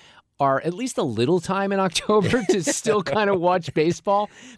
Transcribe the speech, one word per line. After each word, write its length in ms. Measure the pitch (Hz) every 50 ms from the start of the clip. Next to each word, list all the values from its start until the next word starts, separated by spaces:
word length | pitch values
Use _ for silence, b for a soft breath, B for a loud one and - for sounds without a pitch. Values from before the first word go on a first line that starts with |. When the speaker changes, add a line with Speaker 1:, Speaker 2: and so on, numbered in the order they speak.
| B B B B B _ _ -
Speaker 1:
our, 220 | 139 139 135 135 -
at 120 | 160 180
least 240 | 180 254 254 - 254
a 40 | 190
little 380 | 135 107 107 120 135 180 180
time 320 | - - 185 196 196 196 196
in 80 | 196
October 640 | 190 185 - - - - 214 214 180 165 226 254 214 -
to 120 | 370 196 156
Speaker 2:
<laughs> 80 | 285 -
Speaker 1:
still 300 | - - 220 208 208 -
kinda 320 | - - 214 208 202 202
watch 380 | 180 165 180 180 185 170 - -
baseball 560 | 165 156 170 175 - - 208 196 202 208 - B B B 254 240